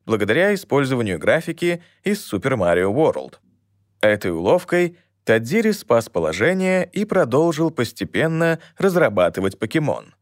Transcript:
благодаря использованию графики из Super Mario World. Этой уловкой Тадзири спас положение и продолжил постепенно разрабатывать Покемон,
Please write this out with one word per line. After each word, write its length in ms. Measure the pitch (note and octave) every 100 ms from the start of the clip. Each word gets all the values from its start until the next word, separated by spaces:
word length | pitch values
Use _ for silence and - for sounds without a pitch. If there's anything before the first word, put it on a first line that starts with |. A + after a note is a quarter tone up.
| -
благодаря 480 | A2 G2+ B2 F#3+
использованию 640 | G3+ - C3 C#3 C3 A2 F2
графики 640 | - C#3 E3 E3 F3 F3 - _
из 160 | - G3+ -
Super 240 | G2+ C3+ B2+
Mario 380 | F2 F2 F#2+
World. 420 | A2+ D#3 - C2 - _ _ _ _ _ _
Этой 300 | G#2+ G#2 G2
уловкой 640 | E2 F#2 F3 - F3 F3 F3 _ _
Тадзири 480 | - A2+ A#2 G3 A3
спас 380 | G#3 - A#2 A2+
положение 800 | F2 D#2+ D#2+ B2+ F#3+ F#3 F#3 F3+
и 140 | - G#3+
продолжил 680 | F#3+ C#3+ B2+ E3+ D3+ E3
постепенно 880 | D#3+ A#2+ - F#2+ - D#3 D#3+ E3 D#3+ - _
разрабатывать 800 | G3 F3+ D3 G2+ F2 E2+ F#2+ -
Покемон, 560 | A2 D#3+ D3 B1+ G#1+ _